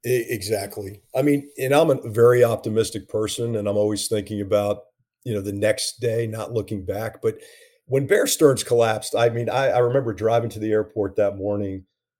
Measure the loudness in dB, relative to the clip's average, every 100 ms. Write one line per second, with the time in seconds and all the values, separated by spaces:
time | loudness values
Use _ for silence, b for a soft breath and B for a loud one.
0 | 0 -2 -2 -6 -4 -4 -6 -10 -12 -14
1 | _ -2 0 0 -2 -8 0 2 4 0
2 | -2 4 6 8 4 2 -2 -2 -2 -6
3 | -6 -4 -4 -4 -4 -4 -2 0 0 -2
4 | -2 -4 -4 -8 0 0 0 -4 -8 _
5 | _ _ -6 -4 -4 -2 0 0 -4 -4
6 | -4 -2 -4 -6 -4 -4 -4 -8 -6 -6
7 | -6 -2 -4 -4 B B B B _ -2
8 | 2 2 2 4 4 4 2 2 2 0
9 | -2 2 2 2 -2 0 2 2 2 2
10 | -2 -2 2 2 0 -4 0 0 2 0
11 | 0 2 0 0 -4 -2 -4 -8 -14 _
12 | _ _